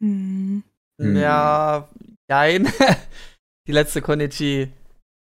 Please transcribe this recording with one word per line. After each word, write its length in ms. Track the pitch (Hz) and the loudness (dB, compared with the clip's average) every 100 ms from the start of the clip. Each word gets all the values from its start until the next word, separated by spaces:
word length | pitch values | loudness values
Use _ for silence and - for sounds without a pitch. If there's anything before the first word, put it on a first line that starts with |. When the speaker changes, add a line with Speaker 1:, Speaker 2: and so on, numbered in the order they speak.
Speaker 1:
Mhm. 640 | 214 196 190 190 190 202 - _ _ - | -4 -2 -4 -6 -4 -6 -8 _ _ -4
Speaker 2:
Hm. 160 | 107 101 | 0 0
Speaker 3:
Ja, 720 | 147 151 151 151 151 151 147 - - _ - | 2 2 2 0 0 -2 -6 -20 -20 _ -2
nein. 400 | 139 151 185 - - 262 160 - - | 2 4 2 2 4 4 4 -2 -16
<laughs> 480 | - _ _ _ - | -20 _ _ _ -2
Die 40 | |
letzte 280 | 147 151 156 | 0 2 -2
Konichi 680 | 139 151 147 - 147 139 135 - - _ _ _ | -2 -2 -2 -2 -2 -2 -4 -10 -20 _ _ _